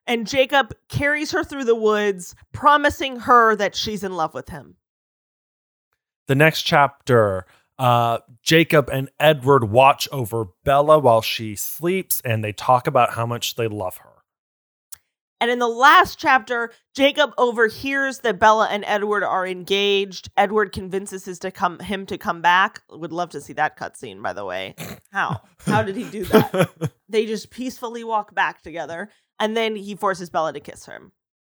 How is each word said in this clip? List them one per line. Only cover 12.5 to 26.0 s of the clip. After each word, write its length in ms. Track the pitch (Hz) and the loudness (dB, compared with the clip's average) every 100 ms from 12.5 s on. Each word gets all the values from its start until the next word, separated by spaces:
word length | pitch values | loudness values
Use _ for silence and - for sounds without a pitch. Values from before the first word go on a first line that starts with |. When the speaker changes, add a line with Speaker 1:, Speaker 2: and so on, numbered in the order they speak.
Speaker 2:
talk 340 | 104 - 127 151 | -6 2 2 4
about 260 | 135 120 | 2 2
how 120 | 117 117 | 0 -6
much 300 | 117 - - | -6 -8 -4
they 120 | 113 | -6
love 300 | 104 92 - | -4 -8 -10
her. 120 | _ _ _ _ _ _ _ _ _ - _ _ _ _ | _ _ _ _ _ _ _ _ _ -20 _ _ _ _
Speaker 1:
And 100 | 233 | -4
in 80 | 247 | 0
the 80 | 240 | -2
last 500 | 233 269 349 - - | 4 8 8 6 0
chapter, 540 | 311 262 214 240 233 _ _ - | 2 2 0 -6 -6 _ _ 2
Jacob 360 | 277 285 277 - | 2 4 -2 2
overhears 800 | 247 226 220 - 277 277 269 254 | 0 2 0 0 -6 -4 -4 -2
that 200 | 233 185 | -4 2
Bella 300 | 220 220 208 | 4 4 2
and 140 | 208 - | -2 -2
Edward 380 | 208 208 208 160 | -4 -2 -2 -2
are 200 | 185 185 | -2 -4
engaged. 840 | 185 165 196 202 196 196 180 - - | -8 -4 0 2 0 -2 -10 -4 0
Edward 340 | 196 214 202 | 2 2 -2
convinces 540 | - 185 190 202 190 196 | -4 -8 -8 -8 -14 -14
his 120 | 180 | -10
to 120 | 190 | -10
come, 280 | - 180 170 | -4 -4 -4
him 260 | 180 196 196 | -10 -10 -8
to 120 | 190 | -10
come 240 | - 170 | -8 -2
back. 400 | 170 180 208 - _ | 2 4 2 -4 _
Would 220 | 165 165 | -16 -10
love 200 | 165 170 | -8 -8
to 100 | 147 | -10
see 100 | 143 | -12
that 240 | 143 151 - | -4 -4 -4
cutscene, 460 | 87 - 120 95 | -14 -12 -16 -10
by 80 | 98 | -10
the 140 | 90 98 | -8 -8
way. 300 | 90 95 - - - _ | -8 -10 -12 -16 -16 _
How? 300 | 196 165 - _ _ - | -6 -4 -6 _ _ -2
How 180 | 208 | -2
did 140 | 208 | -2
he 80 | 196 | -8